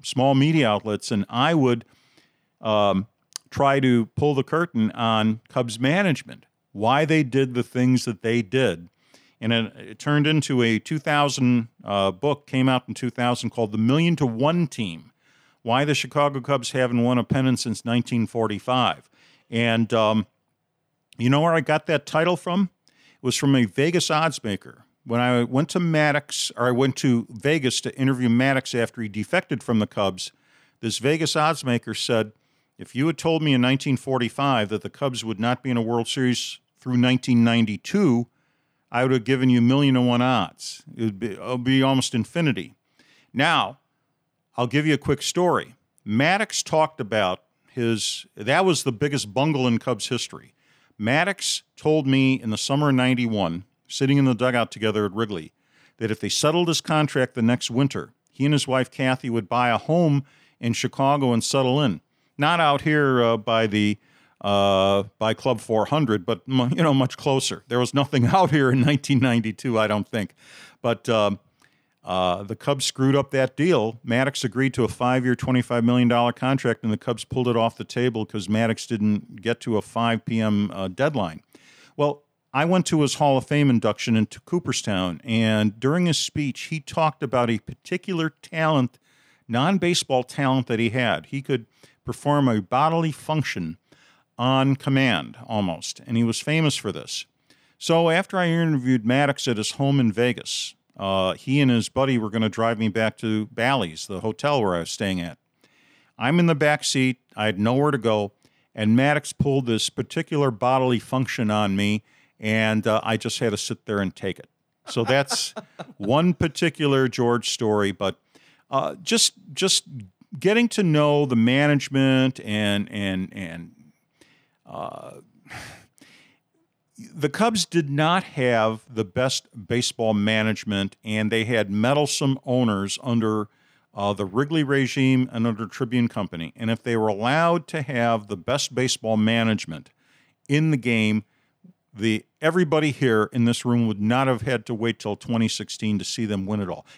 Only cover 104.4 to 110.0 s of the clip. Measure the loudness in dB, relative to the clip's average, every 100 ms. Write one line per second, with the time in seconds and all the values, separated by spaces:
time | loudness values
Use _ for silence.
104.4 | -2 0 0 -2 -4 -4 -4 -4 -6 -14
105.4 | _ _ _ _ _ _ _ -6 0 2
106.4 | 2 2 2 0 -2 0 0 -2 _ -4
107.4 | -2 0 0 2 2 0 0 0 -2 _
108.4 | _ _ _ -2 2 4 4 0 -2 -4
109.4 | 0 0 0 -2 -2 -6